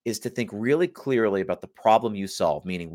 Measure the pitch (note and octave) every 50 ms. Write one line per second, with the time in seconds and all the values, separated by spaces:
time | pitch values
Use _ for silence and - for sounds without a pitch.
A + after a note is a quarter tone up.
0 | _ A#2 A2 - - B2 - - A#2 G2 G#2+ G#2 A2 B2 C#3+ E3 F3+ F3 - -
1 | - C#3 C3+ A#2 A2+ G#2 G2 G2 F#2+ F#2 F2+ - - - _ - - A2 A2 A2+
2 | A#2+ A2+ G#2+ G2 F#2+ F#2+ - - F#2+ E2 D2+ D2 - F#2 F#2 F2 E2+ E2 D#2+